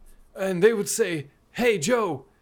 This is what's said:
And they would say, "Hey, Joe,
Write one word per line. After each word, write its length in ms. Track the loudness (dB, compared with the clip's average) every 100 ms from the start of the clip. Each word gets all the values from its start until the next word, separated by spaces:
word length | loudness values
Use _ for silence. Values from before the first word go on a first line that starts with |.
| -18 -20 -20 -6
And 260 | -4 4
they 100 | 4
would 140 | 4 -4
say, 380 | -2 -2 -2 -8 _ _
"Hey, 260 | -2 0 0
Joe, 480 | 0 0 0 -6 -10 _